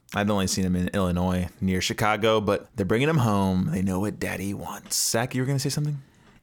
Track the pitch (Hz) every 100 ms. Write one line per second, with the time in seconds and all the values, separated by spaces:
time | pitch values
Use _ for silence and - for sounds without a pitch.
0 | - 101 104 104 95 - 92 90 90 101
1 | 90 87 92 92 87 - 95 92 - 113
2 | 107 107 110 110 104 101 - - 95 110
3 | 143 160 117 101 98 92 101 95 95 92
4 | 104 87 92 92 98 101 - - - -
5 | - 113 123 123 127 139 139 143 147 143
6 | - _ - -